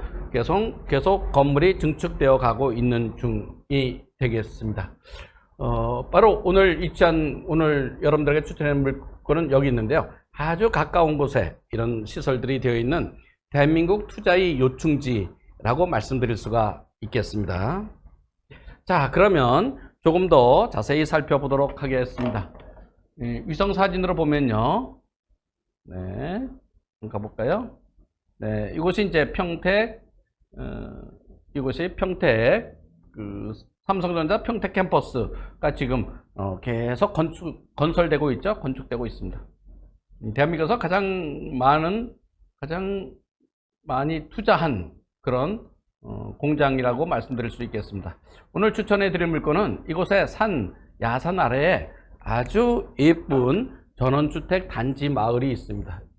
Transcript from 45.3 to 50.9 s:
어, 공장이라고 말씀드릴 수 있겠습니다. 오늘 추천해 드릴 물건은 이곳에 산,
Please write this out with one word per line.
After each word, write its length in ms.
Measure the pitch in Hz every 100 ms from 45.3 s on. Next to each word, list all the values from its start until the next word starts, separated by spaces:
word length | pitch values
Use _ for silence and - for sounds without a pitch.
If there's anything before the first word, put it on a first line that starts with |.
| 127 147 226 - _ _ _
어, 340 | 110 107 107 -
공장이라고 680 | 143 147 139 131 123 120 170
말씀드릴 420 | - - 123 117
수 140 | -
있겠습니다. 560 | 117 110 98 98 90 - _ - _
오늘 180 | 170 214
추천해 400 | 208 - 202 196
드릴 160 | 170 170
물건은 560 | 165 151 160 190 92 -
이곳에 380 | 160 180 196 151
산, 480 | - 220 160 90 - -